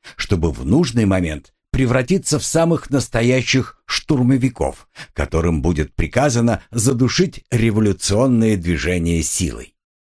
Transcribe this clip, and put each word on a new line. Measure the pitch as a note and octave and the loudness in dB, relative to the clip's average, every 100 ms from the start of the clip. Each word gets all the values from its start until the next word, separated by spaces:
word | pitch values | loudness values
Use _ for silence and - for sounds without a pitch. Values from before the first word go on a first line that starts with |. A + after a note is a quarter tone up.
| - - | -18 -12
чтобы | - F#2+ E2 | -2 0 0
в | - B1+ | -2 2
нужный | C3+ D#3 A#2 G#2 | 2 2 2 2
момент – | F#2 F2 D2+ - _ _ | 2 -2 -6 -12 _ _
превратиться | B2 C3 B2+ B2+ F#3+ - D3+ | -2 0 0 0 0 0 -4
в | - | 0
самых | D#3+ E3 E3 - | 0 2 0 0
настоящих | C#3 - A#2 A#2+ C3 A#2+ C3 B2+ - - | -2 -2 0 2 2 2 -2 -2 -10 -10
штурмовиков, | - - C#3+ B2 C3 B2+ - C2+ - - - - | -6 -2 0 2 2 0 -2 -6 -6 -16 -20 -12
которым | - C#2+ D#2+ E2 D#2+ | -6 -4 0 0 0
будет | D2 D#2+ D2 - | 0 0 -2 -2
приказано | E2 A#2+ C#3+ A#2 A#2 G#2+ - | -2 0 2 2 0 0 -4
задушить | A#2 A2 A#2+ B2 - F#3 - - | -2 0 2 0 2 -2 -4 -6
революционные | A#2 A2+ G#2+ G#2+ F#2 - G#2 C3 A#2+ A2+ G2+ | 0 0 2 0 0 0 2 2 2 2 0
движения | E2+ D#2+ E2+ F2+ E2+ E2 | 0 -2 -2 -2 0 0
силой. | D#2+ - E2 A1 - _ _ _ _ | -2 -4 -4 -6 -14 _ _ _ _